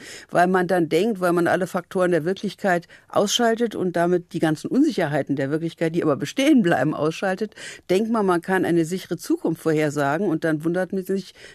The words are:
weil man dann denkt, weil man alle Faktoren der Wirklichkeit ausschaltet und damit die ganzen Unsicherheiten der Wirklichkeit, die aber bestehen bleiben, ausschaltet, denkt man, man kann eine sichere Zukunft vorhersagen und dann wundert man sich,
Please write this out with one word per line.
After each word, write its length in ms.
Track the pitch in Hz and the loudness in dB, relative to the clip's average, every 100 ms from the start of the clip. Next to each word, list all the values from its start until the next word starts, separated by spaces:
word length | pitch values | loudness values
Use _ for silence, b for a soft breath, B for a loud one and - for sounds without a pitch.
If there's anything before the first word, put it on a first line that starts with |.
| B B - | B B -2
weil 160 | 160 180 | 2 4
man 180 | 185 180 | 4 2
dann 220 | 180 160 | 2 2
denkt, 320 | 160 214 196 | 2 0 0
weil 120 | 180 | 0
man 140 | 175 170 | 2 2
alle 220 | 156 185 | 2 0
Faktoren 420 | 190 - 190 180 | -4 -4 0 2
der 140 | 170 | 2
Wirklichkeit 640 | 151 190 202 - 202 175 - B B | 0 -4 -6 -4 0 0 -2 B B
ausschaltet 680 | - 202 - 233 226 240 - | 0 0 2 2 2 -2 -2
und 180 | 185 | -2
damit 380 | 170 170 180 175 | 0 2 0 -2
die 80 | 165 | -2
ganzen 260 | 160 156 - | 0 -2 0
Unsicherheiten 720 | 247 302 208 160 147 - 139 | 2 2 2 0 0 -2 -2
der 160 | 135 | -2
Wirklichkeit, 420 | 156 165 - 165 | -2 -4 -4 -2
die 80 | 160 | 0
aber 140 | 156 127 | 0 0
bestehen 460 | 139 - 277 285 | -2 0 4 4
bleiben, 300 | 170 147 151 | 4 2 0
ausschaltet, 600 | 143 151 160 196 185 214 B B B - | 0 -2 -2 -4 -4 -6 B B B -2
denkt 220 | 185 220 | 0 0
man, 160 | 226 196 | 0 2
man 160 | 175 | 0
kann 220 | 170 190 | 0 0
eine 200 | 170 170 | 2 2
sichere 320 | 160 185 - 170 | 0 -4 -6 -6
Zukunft 460 | - 330 - 165 | -4 -2 -2 -2
vorhersagen 640 | 160 151 151 139 139 151 202 | 0 0 0 0 0 0 0
und 160 | 160 | -2
dann 220 | 165 156 | -2 -2
wundert 280 | 165 175 185 | -2 -2 -2
man 120 | 190 | -4
sich, 300 | 180 196 - B B | -4 -4 -6 B B